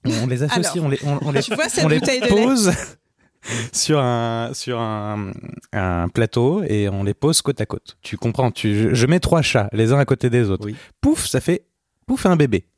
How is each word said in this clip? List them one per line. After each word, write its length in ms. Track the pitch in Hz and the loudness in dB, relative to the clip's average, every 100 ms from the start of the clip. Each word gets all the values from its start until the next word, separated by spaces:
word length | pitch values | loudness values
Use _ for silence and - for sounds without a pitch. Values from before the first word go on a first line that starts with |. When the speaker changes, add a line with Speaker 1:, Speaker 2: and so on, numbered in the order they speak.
| 131 | -2
Speaker 1:
on 220 | 110 123 | -2 -2
les 160 | 123 | 0
associe, 280 | 143 - - 175 | 0 0 -2 -2
Speaker 2:
Alors, 100 | 156 | -2
Speaker 1:
on 20 | |
les, 100 | 135 | -2
on, 160 | 143 143 | -2 -2
on 80 | 151 | 0
les, 80 | 139 | -2
Speaker 2:
<laughs> 0 | |
tu 100 | - | -2
vois 140 | 220 320 | -2 -2
cette 160 | - | 0
Speaker 1:
on 60 | 285 | 2
les 100 | 156 | 2
Speaker 2:
bouteille 220 | - 254 | 2 0
de 60 | 247 | 2
lait ? 20 | 208 233 | 4 4
Speaker 1:
pose 260 | 262 196 - - - _ _ | 4 2 0 -6 -16 _ _
<laughs> 520 | _ _ - 117 113 | _ _ -8 -6 -6
sur 260 | - - 151 | -4 0 2
un, 520 | 127 120 117 113 117 | 2 0 -2 -4 -6
sur 260 | 131 - 120 | -8 -6 -4
un, 520 | 113 107 104 104 98 - - - _ | -4 -4 -6 -6 -6 -10 -14 -16 _
un 340 | - 92 87 85 | -2 0 0 -2
plateau 560 | - 110 - 123 185 180 | 0 0 2 2 0 -2
et 220 | 104 101 | 0 0
on 160 | 98 | -2
les 100 | 101 | -4
pose 280 | 101 143 165 | 0 0 0
côte 180 | - 135 | 0 -4
à 60 | 107 | -4
côte. 320 | - - - | -6 -12 -20
Tu 140 | - 107 | -14 -6
comprends, 340 | 117 117 127 | -4 0 0
tu, 280 | - 107 104 | 0 0 2
je, 160 | 113 | 2
je 120 | 127 127 | 4 4
mets 120 | 175 | 2
trois 220 | - 170 | 4 2
chats, 260 | 143 123 104 | 2 0 0
les 180 | 107 113 | 0 2
uns 80 | 139 | 2
à 60 | 143 | 2
côté 240 | 131 127 | 2 2
des 200 | 120 110 | 2 2
autres. 160 | 98 104 | 0 -4
Speaker 3:
Oui. 80 | 120 - _ | -12 -16 _
Speaker 1:
Pouf, 240 | 277 320 - | 0 2 0
ça 140 | 131 | -2
fait 240 | 139 180 _ _ _ _ - | 0 -2 _ _ _ _ -6
pouf, 180 | 262 196 | 0 2
un 120 | 175 | 4
bébé. 280 | 143 101 - | 4 0 -4